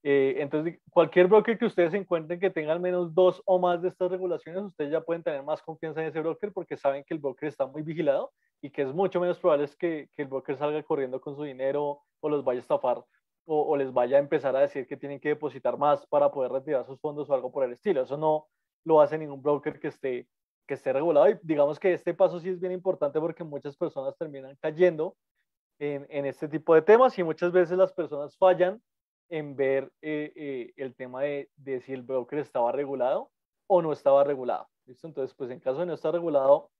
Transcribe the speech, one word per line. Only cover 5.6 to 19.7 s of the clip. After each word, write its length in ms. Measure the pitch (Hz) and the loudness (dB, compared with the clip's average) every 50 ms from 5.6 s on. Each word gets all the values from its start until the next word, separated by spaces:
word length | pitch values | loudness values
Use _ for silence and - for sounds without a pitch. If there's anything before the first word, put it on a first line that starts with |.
confianza 400 | _ - 160 147 - 160 151 156 | _ -14 -14 _ -10 -8 -6 -6
en 80 | 160 160 | -6 -4
ese 100 | 143 160 | -4 -4
broker 320 | 156 165 156 - - 208 | -4 -4 -4 -4 -8 -8
porque 240 | - 185 170 _ 147 | -8 -8 -8 _ -10
saben 300 | 139 - 139 139 143 139 | -2 -2 -2 -2 -2 -6
que 80 | _ 170 | _ -10
el 80 | 160 | -6
broker 260 | 143 139 123 _ 147 | -6 -6 -6 _ -8
está 180 | 151 143 _ - | -8 -4 _ -6
muy 180 | 131 135 156 151 | -6 -4 -10 -8
vigilado 500 | 160 156 160 160 143 135 160 233 - _ _ _ _ _ _ | -8 -6 -2 0 0 0 0 -2 -6 _ _ _ _ _ _
y 80 | - 139 | -18 -12
que 120 | _ - | _ -4
es 120 | 143 131 135 | -4 -4 -2
mucho 280 | 170 196 185 185 180 | -2 -2 0 0 0
menos 180 | 175 175 175 175 | 0 0 -2 0
probable 240 | - 180 151 143 147 | 2 2 4 4 0
es 140 | 143 _ | -4 _
que, 320 | _ - 170 165 151 - _ _ | _ -4 -4 -4 -4 -10 _ _
que 100 | - 147 | -10 -10
el 40 | |
broker 300 | 135 135 135 127 - 143 | -6 -6 -8 -6 -6 -6
salga 260 | 131 147 147 151 156 147 | -4 -4 -4 -4 -4 -4
corriendo 380 | _ 160 151 135 127 127 131 | _ -2 -2 -2 -4 -6 -10
con 160 | - 131 139 | -10 -12 -12
su 60 | 139 151 | -10 -10
dinero 580 | 147 131 127 131 135 139 147 147 143 143 143 _ _ _ _ | -12 -8 -4 -4 -2 -2 -2 -4 -4 -6 -10 _ _ _ _
o 100 | - 156 | -4 -2
los 140 | 147 147 131 | -2 0 0
vaya 160 | 139 127 123 | -2 -2 -2
a 20 | |
estafar 360 | 120 _ 151 143 - 127 120 117 - _ _ _ _ _ _ _ _ | -2 _ -2 0 0 -2 -2 -2 -6 _ _ _ _ _ _ _ _
o, 160 | - 156 151 | -4 -2 -2
o 160 | 147 147 156 | 0 0 0
les 160 | 143 135 131 127 | 0 0 0 0
vaya 240 | 127 123 120 135 | 0 0 4 4
a 20 | 143 | 2
empezar 340 | 143 139 - 156 123 135 127 | 2 4 -2 -2 0 0 2
a 20 | 135 | 2
decir 260 | 143 139 - 143 127 | 2 0 0 -8 -8
que 100 | _ 143 | _ -10
tienen 240 | 139 - 139 143 135 | -10 -10 -12 -12 -6
que 80 | _ 147 | _ -4
depositar 480 | 147 147 151 143 127 135 _ 123 120 | -2 -2 -4 -8 -8 -4 _ -4 -2
más 280 | 123 143 147 147 143 - | 0 2 2 2 0 -2
para 220 | _ - 147 143 143 | _ 0 2 2 2
poder 220 | - 143 131 123 | 0 -2 -4 -4
retirar 340 | 123 135 135 147 151 127 123 | -4 -6 -6 -2 -4 -4 -4
sus 140 | 127 135 127 | -6 -16 -8
fondos 300 | - 151 147 147 143 127 | -8 -8 -6 -6 -4 -2
o 40 | 143 | -2
algo 160 | 127 135 127 | -2 -2 -6
por 140 | - 143 135 | -4 -4 -4
el 80 | 123 | -4
estilo. 300 | 120 _ _ 214 180 135 | -4 _ _ -2 0 0
Eso 160 | 131 - 135 | -2 -4 -6
no 300 | 151 156 156 156 151 151 _ _ _ _ _ _ _ _ | -2 0 0 0 0 -2 _ _ _ _ _ _ _ _
lo 160 | 165 160 151 | 4 6 6
hace 180 | 151 143 151 | 6 6 2
ningún 240 | 160 156 147 143 139 | -6 -8 -10 -14 -6
broker 380 | 131 147 147 139 - 156 | -2 -2 -2 0 -2 -8